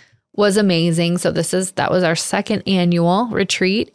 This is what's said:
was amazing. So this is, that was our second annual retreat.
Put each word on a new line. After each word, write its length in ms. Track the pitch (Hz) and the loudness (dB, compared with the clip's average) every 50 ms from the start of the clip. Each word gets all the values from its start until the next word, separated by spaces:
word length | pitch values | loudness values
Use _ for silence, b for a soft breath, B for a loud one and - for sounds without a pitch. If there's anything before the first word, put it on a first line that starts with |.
| B B B B _ _ _ | B B B B _ _ _
was 200 | - 208 208 190 | 0 2 2 2
amazing. 640 | 220 208 190 175 165 165 175 160 170 170 170 175 180 | 2 2 2 2 2 2 2 2 0 0 0 0 0
So 120 | - 170 | -2 -2
this 200 | 156 160 165 - | -2 -2 -2 -2
is, 200 | - 185 185 180 | -2 -2 -4 -4
that 180 | - - - - | -4 -4 -2 0
was 120 | - 185 180 | 0 2 2
our 100 | 160 160 | 0 0
second 460 | - - - - 196 202 - 214 180 - | -2 -2 -2 -2 -2 -2 -2 -4 -4 -2
annual 600 | - 196 185 175 175 175 170 170 170 180 202 247 233 | -2 0 2 2 2 2 2 2 2 2 0 -2 -2
retreat. 600 | - - 196 - - - 190 185 196 226 - - | -2 -4 -2 -2 -2 -2 0 0 0 -2 -4 -4